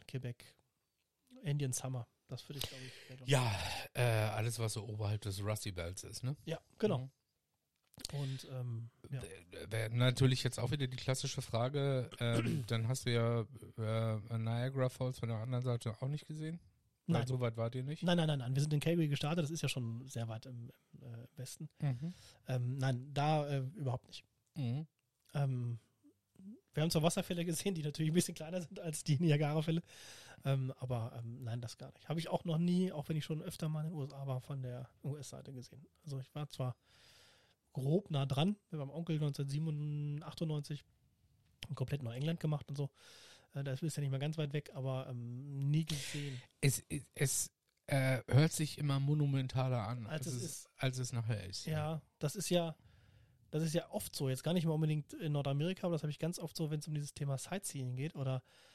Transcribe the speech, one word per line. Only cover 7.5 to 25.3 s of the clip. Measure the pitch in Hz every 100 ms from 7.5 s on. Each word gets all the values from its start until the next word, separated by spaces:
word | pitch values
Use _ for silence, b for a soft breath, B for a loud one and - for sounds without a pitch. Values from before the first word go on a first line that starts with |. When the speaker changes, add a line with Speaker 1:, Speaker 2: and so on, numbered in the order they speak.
| _ _ _ _ - -
Speaker 1:
Und, | 143 139 135 -
ähm, | 127 123 113 117 - -
ja. | 131 95 95 87
Speaker 2:
Wär, | 92 -
wär | 110 113
natürlich | 117 127 123 131 127
jetzt | 127 -
auch | 120
wieder | 147 127
die | 127
klassische | - 131 139 -
Frage, | - 113 127 147 139 131 120 -
ähm, | 117 117 117 139
<clears throat> | 113
dann | 113 113
hast | 131 123
du |
ja, | 117 117 117 107 127 - -
äh, | 110 110 113 110 104 113
Niagara | 113 117 127 135 127
Falls | - 127 131
von | 117
der | 110
anderen | 120 123
Seite | 127 120 117 107
auch | 131
nicht | 147 -
gesehen? | 156 156 170 - _ _ _ -
Weil | 143
Speaker 1:
Nein. | 123
Speaker 2:
so | 127
weit | 120 113
wart | 113 127
ihr |
nicht? | 131 156
Speaker 1:
Nein, | 175 175
nein, | 160
nein, | 143
nein. | 123 135
Wir |
sind | 151
in | 147
Calgary | 156 170 151
gestartet, | 143 147 170
das | 147
ist | 165
ja | 135
schon | 135 117 117 131
sehr | 123 113
weit | 113 135
im, | 120 117 - _
im, | 147
äh, | 131 117 - -
Westen. | 127 - 156 -
Speaker 2:
Mhm. | 147 120 165 - B B -
Speaker 1:
Ähm, | 127 123 135
nein, | 131 120 139
da, | 143 147 156 143
äh, | 139 131 196
überhaupt | 135 117 -
nicht. | - - _ _ -
Speaker 2:
Mhm. | 123 131 160 _ _ _ _